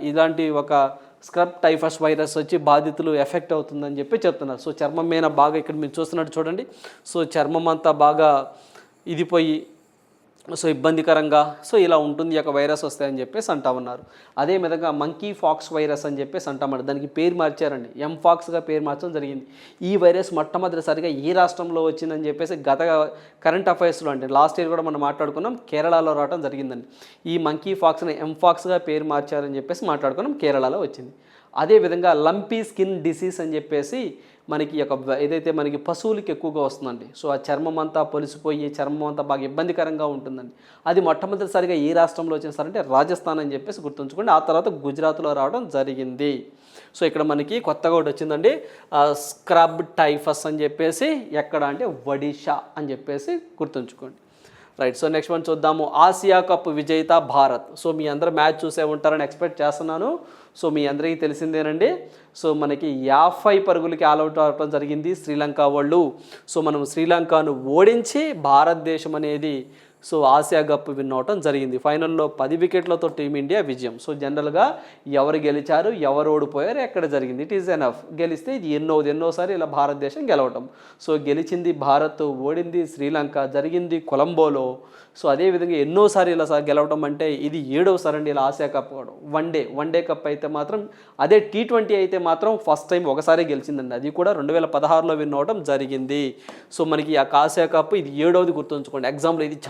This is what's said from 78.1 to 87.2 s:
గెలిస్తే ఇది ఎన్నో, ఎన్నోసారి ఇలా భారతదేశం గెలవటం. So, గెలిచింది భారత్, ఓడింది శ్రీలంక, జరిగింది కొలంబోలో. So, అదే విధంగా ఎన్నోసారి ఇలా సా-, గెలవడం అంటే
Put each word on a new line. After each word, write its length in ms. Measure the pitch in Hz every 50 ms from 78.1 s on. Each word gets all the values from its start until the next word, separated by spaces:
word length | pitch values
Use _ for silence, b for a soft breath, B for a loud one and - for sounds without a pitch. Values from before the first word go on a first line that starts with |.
| 165 151
గెలిస్తే 360 | 170 170 160 151 - 254 269
ఇది 120 | 254 175 156
ఎన్నో, 340 | 147 151 156 160 156 151
ఎన్నోసారి 520 | 151 147 147 156 170 170 165 175 175 185 196
ఇలా 120 | 175 160
భారతదేశం 640 | 156 139 143 143 143 143 139 139 139 139 311 285 240
గెలవటం. 380 | 170 143 131 127 120 123 127 131 B B B B B B -
So, 100 | - 156 151 139 143
గెలిచింది 440 | 143 160 165 165 185 175 170 175
భారత్, 500 | 165 147 139 139 139 147 151 151 151 -
ఓడింది 640 | 156 147 135 131 135 143 165 170 170 170 165 175 165
శ్రీలంక, 580 | 151 - 139 143 143 160 151 147 135 - 143 139
జరిగింది 560 | 135 135 143 143 160 170 180 175 170 165 160
కొలంబోలో. 760 | 160 - 143 135 147 170 170 160 160 151 143 135 131 127 127 131 B B B B B B B -
So, 60 | - 151
అదే 220 | 139 147 180 190
విధంగా 260 | 180 175 175 175 170
ఎన్నోసారి 560 | 147 143 151 170 202 208 208 208 196 180 180
ఇలా 120 | 170 165 156
సా-, 240 | 147 156 147 147 147
గెలవడం 360 | 143 147 147 151 151 151 147
అంటే 300 | 143 147 147